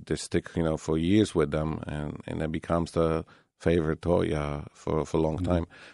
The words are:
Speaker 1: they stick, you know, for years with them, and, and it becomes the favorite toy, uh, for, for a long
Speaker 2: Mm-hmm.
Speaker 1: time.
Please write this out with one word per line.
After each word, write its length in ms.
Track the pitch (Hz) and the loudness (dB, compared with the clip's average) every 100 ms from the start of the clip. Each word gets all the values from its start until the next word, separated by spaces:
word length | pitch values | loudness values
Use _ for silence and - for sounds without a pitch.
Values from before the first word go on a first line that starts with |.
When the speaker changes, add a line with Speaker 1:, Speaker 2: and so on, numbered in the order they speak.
| - | -6
Speaker 1:
they 100 | 76 | -6
stick, 360 | - 87 - 87 | -2 -4 -2 -2
you 80 | |
know, 140 | 82 78 | -2 -2
for 200 | - 80 | -2 0
years 380 | 85 104 101 85 | 4 4 4 2
with 160 | 73 | 2
them, 300 | 78 78 80 - | 0 -2 -4 -6
and, 340 | 76 73 73 - | -6 -6 -8 -8
and 160 | 82 | -4
it 120 | 80 | -4
becomes 380 | 80 - 85 85 | -4 0 0 0
the 340 | 85 82 80 - - _ _ | 2 2 0 -4 -18 _ _
favorite 440 | 85 87 78 78 | 2 4 2 -2
toy, 280 | 85 90 85 | 2 2 2
uh, 300 | 76 73 73 73 | -2 -2 -6 -10
for, 320 | - 82 78 | -8 -2 -2
for 140 | 71 80 | 0 0
a 20 | |
long 180 | 80 80 | 0 0
Speaker 2:
Mm-hmm. 140 | 87 | 0
Speaker 1:
time. 160 | 90 85 - - | 0 0 -12 -20